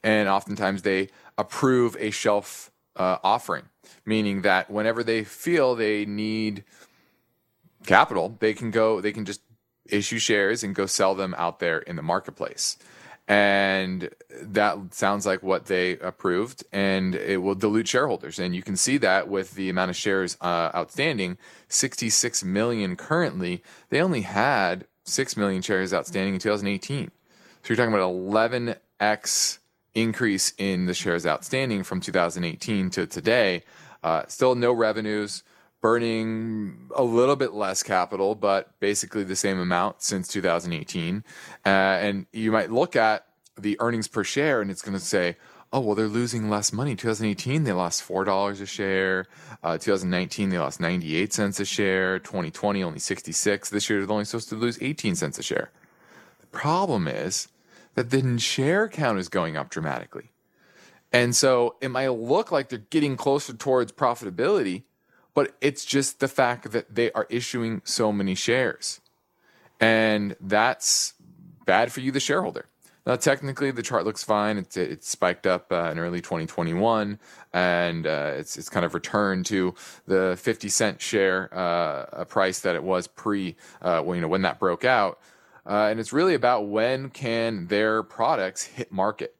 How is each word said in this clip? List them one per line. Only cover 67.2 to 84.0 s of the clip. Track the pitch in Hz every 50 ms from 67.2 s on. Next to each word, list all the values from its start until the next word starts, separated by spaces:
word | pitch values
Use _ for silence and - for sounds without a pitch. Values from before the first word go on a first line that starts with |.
| 110 -
issuing | 113 123 123 - - 123 117 113 113 95 -
so | - - - 117 107
many | 104 101 98 98 92
shares. | 92 - - 117 131 131 107 67 - - - - - _ _ _ _ _ _ _ _ _ _ _ _ _ - _ _
And | 110 113 113 110 110 110 107 104 104 101 - _
that's | - 95 104 104 110 127 - - - - - - - - - _ - - - - - - - _ -
bad | - 92 101 117 120
for | - 135
you, | 127 135
the | 131 139
shareholder. | - - 151 180 180 - - - - _ _ _ _ - _ _ _
Now, | - 123
technically, | 120 - 151 139 135 143 139 135 - 143 139
the | 131 117
chart | 117 - 123 107 85
looks | 107 107 -
fine. | - - 107 104 104 107 107 101
It, | 92 _ -
it | 95 90 - - - -
spiked | - - - - 90 90 - -
up, | 98 90 90 - _
uh, | 95 87 85 82
in | 80 82
early | 85 87 87 87
twenty | 85 - 90 82 80
twenty-one, | 82 - - 85 82 82 90 101 113 113 110 104 101 104 104 _ - - - - _
and, | - 90 90 90 87 87 87 85 85 82 80
uh, | 78 78 71 73 76 69
it's, | 69 76 - -
it's | - 76 -
kind | - 98 87
of | 82 76
returned | 85 - - - 104 104 98 95 92 90
to | - 107 95 92 90 - - - - - - _
the | - 95 95 92 92 90 87
fifty | - 123 110 - - 101
cent | - - 117 104 92 -
share, | - - - 104 98 95 92 95 92 - -
uh, | 92 92 87 85 87 85 78 73 69 62 -
a | - - 90
price | - - - 95 95 92 -
that | - 98 87
it | 85
was | 85 92 92 90 87
pre, | - _ - - 110 104 101 95 87 82 _ - - - -
uh, | - 90 87 82